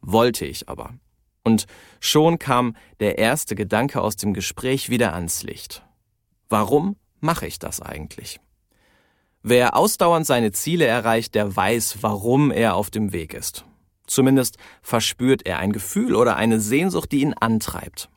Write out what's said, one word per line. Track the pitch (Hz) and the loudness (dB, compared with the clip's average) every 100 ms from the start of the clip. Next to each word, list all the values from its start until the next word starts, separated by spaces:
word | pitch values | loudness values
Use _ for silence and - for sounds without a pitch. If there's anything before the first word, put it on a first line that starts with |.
Wollte | - 107 123 113 | 2 4 4 0
ich | 71 - - | -8 -10 -12
aber. | - 58 123 _ _ _ _ | -12 -14 -16 _ _ _ _
Und | 117 110 - - - _ | 2 2 0 -16 -20 _
schon | - 151 156 170 | 0 4 4 2
kam | - 123 123 113 _ _ | 0 0 0 -4 _ _
der | 104 - | -2 2
erste | 110 147 - | 0 0 -4
Gedanke | 104 101 107 139 139 | -6 -2 0 0 -2
aus | 107 107 | -4 -2
dem | 104 | -4
Gespräch | 98 95 - 127 135 - | -4 -6 -6 -2 -2 -2
wieder | 120 113 | 0 0
ans | 82 85 - | -2 -6 -6
Licht. | - - - - _ _ _ _ _ _ _ | -8 -14 -16 -18 _ _ _ _ _ _ _
Warum | 107 104 143 185 202 _ _ | -2 2 2 0 -8 _ _
mache | 151 170 - | -4 -4 -6
ich | - | -10
das | - - | -10 -10
eigentlich? | - 69 78 - - - _ _ _ _ _ _ _ _ _ _ | -12 -12 -14 -14 -16 -16 _ _ _ _ _ _ _ _ _ _
Wer | 107 123 123 | 2 4 4
ausdauernd | - 202 - 175 170 151 | 4 2 2 2 2 2
seine | 127 113 | 2 2
Ziele | - - 175 | -2 -2 2
erreicht, | 139 120 117 113 110 | 2 2 2 0 0
der | 110 104 98 | -2 0 0
weiß, | 95 117 - 104 | 2 2 -2 -4
warum | 110 104 107 131 147 | -4 -2 2 4 4
er | 98 113 | 2 2
auf | 90 101 | 0 -2
dem | 107 104 | -4 -4
Weg | 90 80 | -4 -8
ist. | - - - - _ _ _ - | -10 -10 -12 -20 _ _ _ -4
Zumindest | - 135 135 123 - - - | 2 6 6 2 -4 -20 -20
verspürt | - 117 - - 123 135 - | -2 -2 -2 0 2 2 0
er | 87 | -2
ein | 95 | -2
Gefühl | 104 - 196 247 | -2 -4 -2 0
oder | 107 120 90 | 4 4 4
eine | 113 113 | 2 2
Sehnsucht, | 104 135 185 175 - | 2 0 0 -2 -2
die | 143 | 0
ihn | 147 | 0
antreibt. | - 113 113 - 87 - - - | 0 0 0 -2 -8 -12 -14 -18